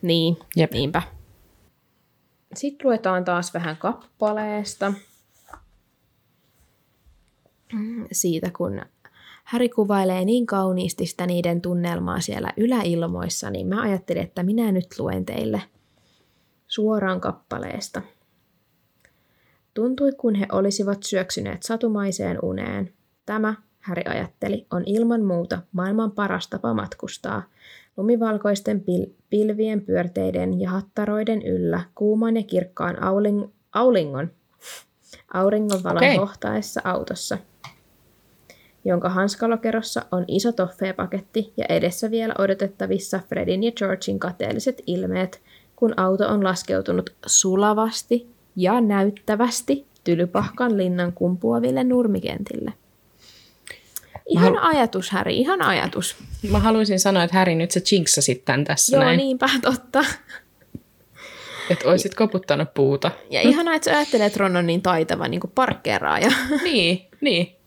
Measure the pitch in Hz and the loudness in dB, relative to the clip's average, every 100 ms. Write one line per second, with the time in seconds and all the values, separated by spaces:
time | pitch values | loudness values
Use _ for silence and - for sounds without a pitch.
0 | 180 170 165 170 - - 160 - 139 170 | 2 2 2 0 -2 0 0 0 -2 -2
1 | - - - _ _ _ _ _ _ _ | -6 -14 -20 _ _ _ _ _ _ _
2 | _ _ _ _ _ - 285 285 269 226 | _ _ _ _ _ -8 -8 -2 0 2
3 | 190 185 180 175 175 170 170 156 - 247 | 2 0 0 -2 -2 -6 -6 -4 -4 -6
4 | - _ 214 214 214 208 208 - 196 196 | -12 _ -2 -2 -4 -4 -6 -4 -4 -4
5 | - _ _ _ _ - _ _ _ _ | -10 _ _ _ _ -20 _ _ _ _
6 | _ _ _ _ _ _ _ _ _ _ | _ _ _ _ _ _ _ _ _ _
7 | _ _ _ _ _ _ _ 226 214 233 | _ _ _ _ _ _ _ -8 -6 -8
8 | 214 - 185 165 180 175 175 98 - _ | -8 -4 -2 0 -4 -4 -6 -6 -10 _
9 | - _ - - - 240 240 233 202 202 | -20 _ -20 -20 -6 0 0 2 2 2
10 | 190 185 185 240 233 202 190 180 180 - | 2 2 2 2 2 0 0 0 -2 -4
11 | 180 - 175 175 175 170 175 175 175 170 | -6 -4 -2 0 0 0 0 -2 0 -2
12 | 180 180 170 202 - - 226 254 185 170 | -2 -4 -4 -4 -6 0 0 2 0 0
13 | 170 175 175 - - 95 131 196 233 190 | -2 -4 -6 -6 -6 -6 -4 -2 -2 -2
14 | - 175 175 - 180 220 226 185 175 - | -2 -4 -4 -4 -2 0 2 0 -2 -6
15 | - 92 - - - 143 - _ _ _ | -6 -4 -6 -4 -4 -4 -8 _ _ _
16 | _ _ _ _ _ _ _ - 214 214 | _ _ _ _ _ _ _ -2 0 0
17 | 196 185 190 180 _ - - - 196 - | -2 -2 -4 -8 _ -10 -8 -10 -10 -12
18 | 190 _ _ _ _ _ _ _ _ _ | -14 _ _ _ _ _ _ _ _ _
19 | _ _ _ _ _ _ _ - 233 262 | _ _ _ _ _ _ _ -4 -2 2
20 | 285 277 240 202 196 - 196 196 202 196 | 0 0 0 0 0 0 0 0 -2 -4
21 | 202 190 185 - 202 - - 226 233 214 | -4 -4 -4 -6 -6 -8 -6 -4 -2 0
22 | 196 190 196 175 185 185 92 98 180 _ | -2 -2 -4 -4 -4 -4 -6 -6 -6 _
23 | _ _ - 214 214 214 _ _ - 175 | _ _ -8 -4 -2 -4 _ _ -8 -6
24 | - - - _ 202 202 - 180 190 208 | -4 -6 -8 _ -6 -6 -4 -6 -2 0
25 | 233 226 202 175 175 180 - 180 185 208 | 2 2 0 0 -2 -6 -6 -4 -2 0
26 | 220 202 202 190 - - - 107 101 - | -2 -2 -2 -2 -6 -6 -2 -2 -4 -10
27 | - - - 208 180 _ - - _ - | -12 -10 -8 -8 -10 _ -20 -20 _ -6
28 | 202 233 226 214 208 202 208 208 185 180 | 0 2 2 0 0 -2 0 -4 0 -2
29 | 196 _ _ 208 214 208 220 214 202 185 | -2 _ _ 0 0 0 0 -2 0 -2
30 | 175 180 190 180 180 185 185 185 196 - | 0 -2 -2 0 -2 -2 -2 -4 -6 -4
31 | 208 208 214 220 - 185 175 170 175 - | -2 -2 0 -2 0 -2 0 -2 -4 -2
32 | 208 214 226 226 220 185 180 - 175 175 | 2 2 2 0 0 -2 -2 -4 -6 -2
33 | 185 196 208 202 202 _ _ 202 247 220 | 0 2 2 0 -4 _ _ 2 4 4
34 | 151 135 165 _ _ _ - - - _ | 0 -4 -6 _ _ _ -20 -20 -20 _
35 | _ - _ 185 190 214 214 196 180 170 | _ -20 _ 0 2 2 0 0 0 2
36 | 254 277 202 - 214 214 208 - - 180 | 4 4 0 -4 -4 -4 -4 -6 -4 -4
37 | - 175 - 190 - _ - - _ _ | -4 -8 -6 -8 -10 _ -20 -20 _ _
38 | _ _ _ _ _ - _ _ 190 175 | _ _ _ _ _ -20 _ _ -2 0
39 | 180 185 196 - 226 226 226 220 220 - | 0 0 -2 0 -2 0 0 -2 -4 -8
40 | - 180 180 180 233 233 180 - 190 190 | -4 -4 -2 0 0 -2 -4 -2 -6 -4
41 | 190 196 - 220 214 - - 170 175 175 | -6 -6 -6 -6 -6 -6 -2 0 0 -2
42 | 220 226 226 - 196 196 196 196 190 190 | -4 -2 -2 0 0 0 -2 -4 -4 -4
43 | 190 196 185 196 175 185 226 233 196 190 | -2 -8 -4 -4 -2 0 0 -2 -4 -2
44 | - 196 180 180 - 226 262 254 - 180 | -4 -4 -4 -6 -6 -2 -4 -4 -4 -4
45 | 185 185 185 - _ - _ _ 226 - | -2 -2 -4 -6 _ -20 _ _ 0 2
46 | 185 190 208 214 190 180 - 190 196 180 | 2 2 2 2 2 0 -2 -2 0 -2
47 | 180 _ - - 190 185 208 214 226 226 | -2 _ 2 4 4 4 4 4 0 -2
48 | - 240 233 _ _ - 185 240 226 202 | -2 -2 -2 _ _ 0 2 4 4 4
49 | 196 202 - 214 240 233 - 277 - _ | 2 0 -2 2 2 0 -2 -2 -2 _
50 | - 170 175 196 - - 247 208 185 180 | 0 2 2 0 -2 -2 0 2 2 0
51 | 175 175 180 180 226 233 240 262 254 247 | -2 0 -2 0 0 0 2 2 2 2
52 | 233 196 - - 202 - - - _ _ | 2 0 -2 -6 -6 -8 -8 -10 _ _
53 | _ _ - - - _ - - _ - | _ _ -20 -20 -20 _ -20 -20 _ -18
54 | - - - 320 185 - 330 302 226 190 | -16 -18 0 4 6 6 4 4 2 0
55 | 180 190 196 180 262 370 320 185 - - | -4 -2 0 0 0 2 2 2 0 -2
56 | 175 - - - 208 202 208 220 214 190 | -6 -8 -14 -10 0 2 4 4 4 4
57 | 196 190 170 180 185 165 170 185 185 196 | 4 4 4 4 4 4 2 0 4 4
58 | 156 - 139 127 - 131 147 147 - 269 | 4 2 2 0 2 0 2 2 4 6
59 | 262 254 269 254 269 277 254 247 - 269 | 6 4 2 2 2 2 0 -2 0 0
60 | 302 - - - _ _ _ - _ _ | 0 -2 -12 -20 _ _ _ -20 _ _
61 | _ - - - - - - 175 131 185 | _ -20 -20 -18 -16 -12 -2 0 4 4
62 | 196 - 220 185 - 143 156 - 208 139 | 4 0 0 0 0 0 0 2 4 4
63 | 175 - - - - 294 339 311 - 294 | 0 -4 -4 4 6 6 4 0 2 2
64 | 294 240 208 208 196 180 170 170 185 170 | 2 2 2 2 0 2 2 2 2 2
65 | 165 175 165 170 - - 262 - - 104 | 0 -2 -2 -4 -4 0 0 0 -2 -2
66 | 73 78 220 269 254 294 359 277 170 180 | 0 2 2 2 0 -2 0 2 2 0
67 | - - 294 175 175 _ | -4 -4 0 2 0 _